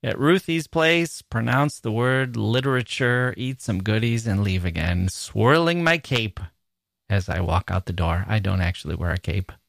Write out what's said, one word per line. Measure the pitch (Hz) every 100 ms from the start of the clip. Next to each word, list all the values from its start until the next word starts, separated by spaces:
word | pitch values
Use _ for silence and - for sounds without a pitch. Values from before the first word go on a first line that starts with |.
at | 131 -
Ruthie's | 143 185 - 165 151
place, | 165 160 170 165 -
pronounce | - 117 117 123 147 -
the | 120
word | 110 123 131 131 117
literature, | 107 120 135 127 120 - 123 123 127 -
eat | 127 135
some | - 98
goodies, | 98 107 117 117 113
and | 98
leave | 98 92 90
again, | 82 80 90 92
swirling | - - - 110 156 170 175
my | 165 170
cape | - 127 110 - 98 _ _ _ _ _ _
as | 101 90
I | 85
walk | 90 98 -
out | 92 -
the |
door. | 90 85 85 98
I | 107
don't | 98 92
actually | 87 87 - 85
wear | 85
a | 82
cape. | - 90 92 -